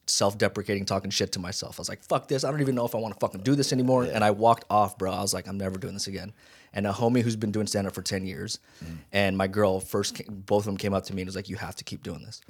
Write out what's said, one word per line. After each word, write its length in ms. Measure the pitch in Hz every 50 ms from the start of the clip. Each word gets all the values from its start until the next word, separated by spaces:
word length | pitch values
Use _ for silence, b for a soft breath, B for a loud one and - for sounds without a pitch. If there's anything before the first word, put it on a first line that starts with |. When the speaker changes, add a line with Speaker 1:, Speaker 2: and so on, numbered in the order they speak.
| _ -
Speaker 1:
self-deprecating, 800 | - - 107 101 101 104 110 98 - 107 101 - 101 98 98
talking 240 | - 98 98 - 98
shit 220 | - - 101 98
to 80 | - 101
myself. 400 | 90 90 101 - - - - -
I 20 |
was 80 | 85 -
like, 140 | 95 - -
"Fuck 240 | - 170 135 - -
this. 160 | 143 135 147
I 80 | 131
don't 100 | 147 151
even 140 | 139 135 127
know 100 | 123 120
if 80 | 117 -
I 60 | 110
wanna 160 | 113 107 104 -
fucking 220 | - 107 - 95
do 140 | - 127 143
this 180 | 139 131 - 139
anymore." 320 | 127 127 127 131 127 123
Speaker 2:
Yeah. 60 | - 139
Speaker 1:
And 100 | 110 107
I 60 | 107
walked 340 | 101 104 110 117 117 - - -
off, 260 | 101 104 104 95 - -
bro. 120 | 92 95
I 100 | 95 95 101
was 100 | 98 -
like, 140 | 92 90 92
"I'm 100 | 98 98
never 220 | 98 95 95 95
doing 160 | - 92 95
this 100 | 98 -
again." 280 | 101 95 95 90 104 - b b b b b b b
And 140 | b 101 101
a 60 | 101
homie 320 | 98 - 120 117 123 123 113
who's 120 | 120 110
been 140 | 107 113 107
doing 140 | 101 107 107
stand-up 300 | 104 - 104 98 95 -
for 80 | 95 92
ten 240 | - 104 95 95 92
years 320 | - - 95 110 - - B B B B 80
Speaker 2:
Mm. 120 | 80 82 78 73 B
Speaker 1:
and 260 | - 98 101 95 95 95
my 80 | 98 98
girl 320 | 95 104 104 95 95 95
first 340 | 92 - - 101 101 - -
came, 140 | - - - 104 95 98
both 140 | - 104 104
of 60 | 104 110
them 100 | 98 98
came 160 | - 101 98
up 100 | 95 -
to 100 | - 101
me 80 | 98 92
and 40 | 92
was 60 | 95
like, 140 | 98 98 -
"You 60 | 95
have 200 | 101 - 80 - -
to 60 | -
keep 200 | - - - -
doing 180 | 98 85 76 -
this." 180 | 113 110 - - -